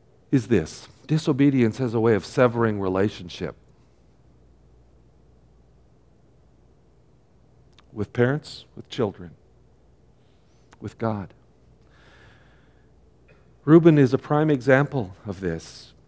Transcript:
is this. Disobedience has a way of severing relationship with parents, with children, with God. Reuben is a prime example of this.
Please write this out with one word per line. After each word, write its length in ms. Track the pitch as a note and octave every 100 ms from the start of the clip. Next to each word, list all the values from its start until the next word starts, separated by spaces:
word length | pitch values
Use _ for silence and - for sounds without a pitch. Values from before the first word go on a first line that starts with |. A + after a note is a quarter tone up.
| _ _ -
is 160 | C#3 A2+
this. 400 | G#2 D#2 - - - -
Disobedience 720 | D#3 E3 C3+ C#3+ C3+ A2+ G#2+
has 140 | B2+
a 60 | A2+
way 140 | A#2
of 100 | G#2
severing 560 | - - B2 A#2 A2+ G2+
relationship 800 | F#2+ F#2+ G#2 - F2 - D#2+ - _ _ _ _ _ _ _ _ _ _ _ _ _ _ _ _ _ _ _ _ _ _ _ _ _ _ _ _ _ _ _ _ _ _ _ _ _ _ _ _ _ _ -
with 220 | G#2+ G2+
parents, 520 | - B2 D3 - - - -
with 100 | -
children, 440 | - A2 A2+ E2+ C#2 _ _ _ _ _ _ _ _ _ _ _ _ _ -
with 180 | A2+ -
God. 360 | A2+ G#2 F#2 _ _ _ _ _ _ _ _ _ - _ _ _ _ _ _ _ _ _ _ _ _ _ C#3+
Reuben 320 | E3 E3 D3
is 160 | B2+
a 40 | C3
prime 320 | - D3 D#3
example 680 | C#3 B2 C3 C#3+ C#3+ F#2 - A2
of 160 | F#2
this. 520 | F#2 E2 - - - _